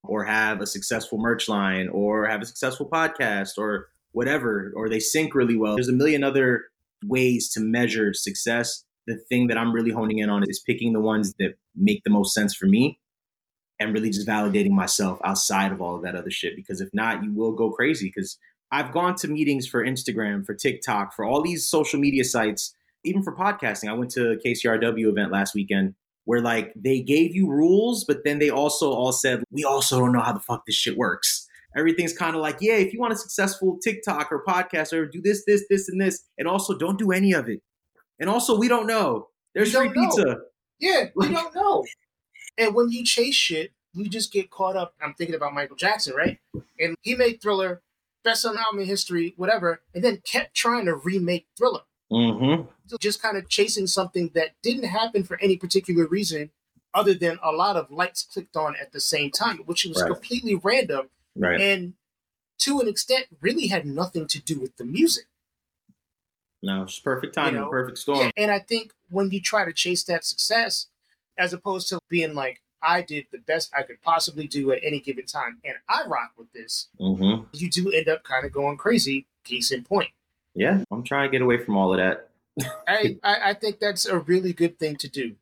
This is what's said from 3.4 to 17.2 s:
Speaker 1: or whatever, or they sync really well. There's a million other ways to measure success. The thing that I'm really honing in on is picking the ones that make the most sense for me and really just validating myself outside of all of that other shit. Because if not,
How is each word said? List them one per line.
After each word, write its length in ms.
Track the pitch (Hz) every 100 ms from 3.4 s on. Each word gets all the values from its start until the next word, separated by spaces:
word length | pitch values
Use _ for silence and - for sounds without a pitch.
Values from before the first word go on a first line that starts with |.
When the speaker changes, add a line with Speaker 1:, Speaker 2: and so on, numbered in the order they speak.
| 98 -
Speaker 1:
or 300 | 107 101 - _ _
whatever, 600 | 113 123 147 120 104 98 -
or 120 | 110
they 120 | 110
sync 340 | - 156 156
really 220 | 135 117 117
well. 180 | 107
There's 140 | 107 127
a 40 |
million 300 | 127 151 147
other 400 | 139 135 127 117 - _ _ _
ways 460 | 101 127 127 120 -
to 80 | -
measure 540 | 110 117 120 110 104
success. 680 | 98 - 98 117 117 117 - _ _ -
The 100 | 104
thing 320 | - 123 120
that 100 | 113
I'm 140 | 117
really 180 | 113 113
honing 280 | 113 107 107
in 120 | 104
on 120 | 101 98
is 120 | 98
picking 320 | - 113 117
the 80 | 113
ones 340 | 107 107 98 -
that 160 | 95 - _ -
make 260 | 98 104
the 60 | -
most 220 | 104 98
sense 220 | 107 104
for 120 | - 95
me 320 | 104 143 - _ _ _ _ _ _ _ -
and 120 | 107
really 180 | 107 110
just 160 | 101 101
validating 440 | 107 104 101 98
myself 500 | 98 90 - 98 90
outside 480 | 95 98 - 98 98
of 80 | 95
all 140 | 87 87
of 60 |
that 120 | 87
other 160 | 90 87
shit. 260 | - 87 90
Because 240 | - 95
if 80 | 95
not, 300 | 104 113 101